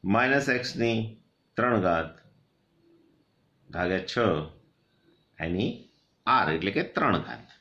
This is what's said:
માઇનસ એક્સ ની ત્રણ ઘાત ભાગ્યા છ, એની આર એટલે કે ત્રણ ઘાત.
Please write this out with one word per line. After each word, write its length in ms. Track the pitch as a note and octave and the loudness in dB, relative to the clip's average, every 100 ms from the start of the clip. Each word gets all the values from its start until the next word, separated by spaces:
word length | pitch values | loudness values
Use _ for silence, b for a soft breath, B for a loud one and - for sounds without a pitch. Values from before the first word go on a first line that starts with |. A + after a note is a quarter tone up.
માઇનસ 440 | F#2 G#2+ B2+ C#3 C#3 B2 | 2 2 4 2 2 -2
એક્સ 160 | - - | -2 -2
ની 160 | A#2 A2+ A2 - _ _ _ - | 0 0 -4 -10 _ _ _ -2
ત્રણ 280 | B2 A2+ F#2 | 0 2 2
ઘાત 240 | E2 D#2+ - _ _ _ _ _ _ _ _ _ _ _ _ _ _ _ | 0 -2 -10 _ _ _ _ _ _ _ _ _ _ _ _ _ _ _
ભાગ્યા 400 | F2 F2+ F#2 - | -4 0 0 -2
છ, 40 | - A2+ D#2 D2+ - _ _ _ _ _ _ _ _ D#2+ | 0 2 0 -4 -12 _ _ _ _ _ _ _ _ -4
એની 260 | F2+ A#2 - - _ _ _ - | -2 -2 -6 -18 _ _ _ 0
આર 200 | - D#2 D#2+ | 2 2 0
એટલે 160 | F#2 A#2+ | -2 -2
કે 80 | F3+ - | -4 -2
ત્રણ 220 | D3+ F2 D#2 | 0 0 -2
ઘાત. 200 | A#1+ - - | -14 -18 -20